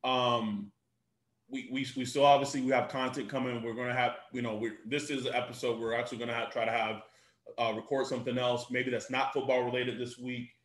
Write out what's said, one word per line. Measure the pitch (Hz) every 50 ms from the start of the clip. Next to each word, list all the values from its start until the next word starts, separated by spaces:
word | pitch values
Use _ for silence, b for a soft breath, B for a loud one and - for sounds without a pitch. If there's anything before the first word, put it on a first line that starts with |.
| -
Um, | 127 127 127 123 120 120 117 113 107 104 101 101 - _ _ _ _ _ _ _ _ _ _ _ _ _ _ _ _
we, | 131 131 131 -
we, | 127 135 135 127 - 135
we | 127
still, | - - 143 139
obviously, | 143 143 139 139 139 - 139
we | 127 127
have | 131 123 123 -
content | - 131 127 123 - 147 123 101
coming. | 139 131 127 127 120 120 117
We're | 117 113
gonna | 117 123 123 123
have, | 127 123 120 - - - -
you | - 127 120
know, | 117 107
we're, | 107 113 113 - - -
this | 110 131 147 143 -
is | 147 131 123
an | 127 117
episode | 123 123 - 123 - - 123 117 110
we're | 113 113 113
actually | 117 120 - 131 110
gonna | 120 117 117
have, | 117 117 117
try | - 123 113
to | 113
have, | 113 117 113 110 110 101 - b b b b b b b _ - - -
uh, | 120 113 107
record | 110 - - 143 135 127
something | - 139 120 107 131 120 127
else. | 123 123 123 120 - -
Maybe | 123 123 127 131
that's | 123 110 - -
not | 127 131 139 - -
football | 143 131 131 127 127 123
related | 123 120 127 123 123 113 110
this | 123 120 120 123
week. | 123 127 123 120 120 - _ _